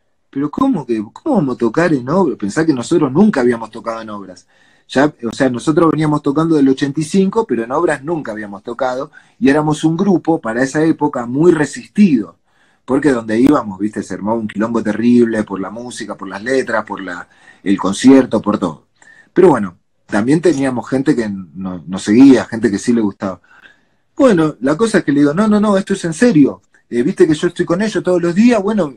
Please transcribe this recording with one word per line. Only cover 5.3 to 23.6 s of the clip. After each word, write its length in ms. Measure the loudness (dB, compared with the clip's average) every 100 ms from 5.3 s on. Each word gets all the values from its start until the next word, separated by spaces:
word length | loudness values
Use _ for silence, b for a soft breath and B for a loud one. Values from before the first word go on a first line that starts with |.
sea, 140 | -2 -2
nosotros 420 | -2 -2 2 2
veníamos 320 | 2 0 -2
tocando 320 | -2 -2 0 2
del 120 | 2
ochenta 320 | 2 -2 -4
y 40 |
cinco, 420 | -2 0 0 0 -2
pero 180 | -4
en 80 | -2
Obras 320 | -2 -2 -2
nunca 280 | -4 -6 -6
habíamos 300 | -10 -12 -14
tocado. 480 | -12 -6 -6 -6 -10 b b b
Y 80 | 2
éramos 360 | 2 0 0
un 120 | 0 0
grupo, 420 | 0 0 0 -2
para 220 | -2 -4
esa 220 | -2 0
época, 400 | 0 0 -2 -4
muy 260 | -6 2 2
resistido. 840 | 2 0 -6 -6 2 2 2 -2 _ _ _ _ _ -4
Porque 240 | 0 0
donde 280 | 0 -2 2
íbamos, 400 | 2 2 -2 -6
viste, 240 | -6 -6
se 120 | -10
armó 200 | -8 -4
un 140 | -4 -4
quilombo 340 | -4 -2 -2
terrible 600 | -4 -2 2 4 4 0
por 160 | -4 -6
la 80 | -8
música, 480 | -12 -14 -14 -12 -12
por 100 | -12
las 160 | -10
letras, 440 | -2 -2 -2 -6 -6
por 160 | -10
la, 260 | -10 -12 -16 b b b
el 140 | -4 -2
concierto, 640 | -2 2 6 6 6 -2
por 180 | -2 -2
todo. 280 | -4 -8 _ _ b b b
Pero 140 | 2 4
bueno, 260 | 4 -2 -10 _ _ -6
también 340 | -2 0 2
teníamos 480 | 2 0 -2 -4 -4
gente 260 | -2 0
que 140 | 0 -2
no-, 560 | -6 -12 -12 -10 -10 -10
nos 160 | -6
seguía, 440 | 2 6 8 8 2
gente 240 | -2 -2
que 80 | -2
sí 160 | 0
le 80 | 0
gustaba. 400 | 0 -4 -10 -10 b b